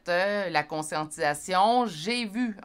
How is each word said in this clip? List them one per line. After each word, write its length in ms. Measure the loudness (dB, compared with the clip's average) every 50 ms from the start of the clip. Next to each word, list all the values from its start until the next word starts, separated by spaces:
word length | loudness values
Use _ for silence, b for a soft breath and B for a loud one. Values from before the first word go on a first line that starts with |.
| _ 0
euh, 420 | 2 2 2 2 0 0 -2 0
la 140 | 0 0 0
conscientisation, 1200 | 0 -4 -6 -4 -4 -4 -4 -4 -4 -4 -2 0 0 0 -2 -4 0 4 4 4 6 6 4 2 0
j'ai 360 | -2 -4 -4 -2 -2 -2 -2
vu, 320 | -4 -2 -2 -2 -2 -4 -6 -4